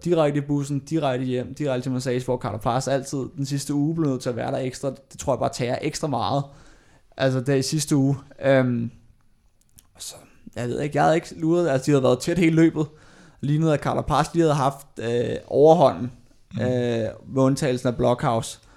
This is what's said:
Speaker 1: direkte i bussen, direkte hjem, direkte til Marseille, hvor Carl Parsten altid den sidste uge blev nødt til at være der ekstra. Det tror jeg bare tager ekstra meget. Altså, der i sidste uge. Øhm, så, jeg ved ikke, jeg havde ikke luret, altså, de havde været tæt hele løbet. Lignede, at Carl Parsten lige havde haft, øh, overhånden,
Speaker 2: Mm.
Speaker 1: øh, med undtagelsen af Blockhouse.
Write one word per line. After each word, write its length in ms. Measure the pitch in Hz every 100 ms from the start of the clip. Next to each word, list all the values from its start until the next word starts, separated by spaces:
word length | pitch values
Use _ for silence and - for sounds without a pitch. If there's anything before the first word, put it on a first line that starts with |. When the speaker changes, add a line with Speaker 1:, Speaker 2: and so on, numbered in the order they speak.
| 170
Speaker 1:
direkte 320 | 165 147 143
i 40 |
bussen, 380 | 143 143 139 139
direkte 460 | - 160 139 127 127
hjem, 280 | 123 123
direkte 280 | 135 143 127 131
til 60 |
Marseille, 320 | 127 131 123 127
hvor 120 | 123
Carl 220 | 113 107
Parsten 340 | 127 123 127
altid 260 | 135 123 139 123 -
den 80 | 135
sidste 280 | 139 143
uge 220 | 143 147 165
blev 140 | 151
nødt 120 | 127
til 80 | 127
at 60 | 117
være 160 | 123
der 60 | 135
ekstra. 320 | 127 - 110
Det 300 | - _ -
tror 140 | -
jeg 60 | 123
bare 100 | 127
tager 220 | - 123 127
ekstra 260 | 156 - 156
meget. 360 | 120 98 139 139 - - - _ _ _ -
Altså, 220 | 135 131
der 140 | 127 139
i 60 |
sidste 340 | 139 156 - 147
uge. 200 | 135 139 - - 135
Øhm, 460 | 135 127 120 117 - _ _ _ _ _ _ _ - _ -
så, 180 | - - - _ - -
jeg 120 | 120
ved 140 | 120
ikke, 140 | 147 165
jeg 60 |
havde 120 | 156 165
ikke 240 | - 170
luret, 300 | 160 175 170
altså, 160 | 131 -
de 60 |
havde 120 | 139
været 160 | 123 123
tæt 180 | - 175
hele 180 | 165 160
løbet. 300 | 165 156 147 - - - - -
Lignede, 320 | 139 151 160
at 60 | 147
Carl 220 | 143 123
Parsten 340 | 117 139 151 170
lige 60 |
havde 120 | 160 147
haft, 320 | 135 143 - -
øh, 360 | 113 120 117 - -
overhånden, 640 | 127 156 175 131 87 123 - - _ _ -
Speaker 2:
Mm. 40 |
Speaker 1:
øh, 60 | 127 123 120 117 107 - -
med 140 | 135
undtagelsen 440 | 135 139 143 127 127
af 80 | 117
Blockhouse. 640 | 123 123 143 113 - - _